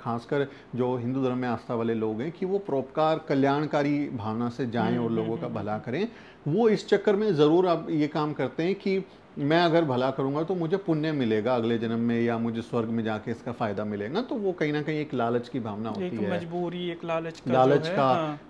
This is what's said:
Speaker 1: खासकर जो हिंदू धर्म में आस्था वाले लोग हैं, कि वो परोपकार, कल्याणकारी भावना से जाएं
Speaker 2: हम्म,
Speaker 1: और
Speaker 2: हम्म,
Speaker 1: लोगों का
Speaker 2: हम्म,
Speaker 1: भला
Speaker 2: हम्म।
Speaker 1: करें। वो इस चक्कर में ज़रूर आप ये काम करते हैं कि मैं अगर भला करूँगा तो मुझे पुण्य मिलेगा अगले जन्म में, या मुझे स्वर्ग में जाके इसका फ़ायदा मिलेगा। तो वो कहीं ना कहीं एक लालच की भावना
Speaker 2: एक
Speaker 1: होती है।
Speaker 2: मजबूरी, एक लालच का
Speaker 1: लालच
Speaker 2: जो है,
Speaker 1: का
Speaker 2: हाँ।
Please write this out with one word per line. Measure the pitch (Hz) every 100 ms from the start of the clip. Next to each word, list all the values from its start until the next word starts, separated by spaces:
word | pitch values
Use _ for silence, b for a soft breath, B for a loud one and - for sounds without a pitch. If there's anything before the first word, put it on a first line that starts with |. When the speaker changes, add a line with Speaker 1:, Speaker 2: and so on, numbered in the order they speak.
Speaker 1:
खासकर | 123 117 - 143 139 B B
जो | 120 123 127
हिंदू | 117 135
धर्म | 131 123
में | 127
आस्था | 113 -
वाले | 120 113
लोग | 113 110 110
हैं, | 151
कि | 160 185
वो | 196
परोपकार, | 196 139 131 - 156 156 -
कल्याणकारी | 143 135 143 151 151 143 147 139
भावना | 120 110 110 120
से | 117 127
जाएं | 117 113
Speaker 2:
हम्म, | 120
Speaker 1:
और | 117
Speaker 2:
हम्म, | 113
Speaker 1:
लोगों | 110 113
का | 123
Speaker 2:
हम्म, | 113
Speaker 1:
भला | 101
Speaker 2:
हम्म। | 107
Speaker 1:
करें। | 117 135 226 B B B 147
वो | 180 226
इस | 196 -
चक्कर | 202 - 202
में | 214
ज़रूर | 151 151 170 185
आप | 160 160
ये | 160 147
काम | 160 151
करते | 143 131 -
हैं | 170
कि | 196 202 190 190 B - -
मैं | 143 165
अगर | 175 165
भला | 160 123 131
करूँगा | 131 135 143
तो | 165
मुझे | 185 165 190
पुण्य | 180 160 156
मिलेगा | 151 117 107 110 127
अगले | 113 117
जन्म | 113 117
में, | 117 117
या | 117 117
मुझे | 117 113
स्वर्ग | 110 120 113
में | 113
जाके | 110 107 104
इसका | 110 -
फ़ायदा | 113 113 101
मिलेगा। | 107 104 104 175
तो | 254
वो | 262 196
कहीं | 175 156
ना | 147
कहीं | 147 151
एक | 147
लालच | 127 120 123 120
की | 135
भावना | 110 101 113
Speaker 2:
एक |
Speaker 1:
होती | 107 180 113
है। | - -
Speaker 2:
मजबूरी, | 170 175 170 175 175
एक | 170
लालच | 170 165 165 160
का | -
Speaker 1:
लालच | 131 131 147
Speaker 2:
जो | 160
है, | 185
Speaker 1:
का |
Speaker 2:
हाँ। | 135 127 156 147 -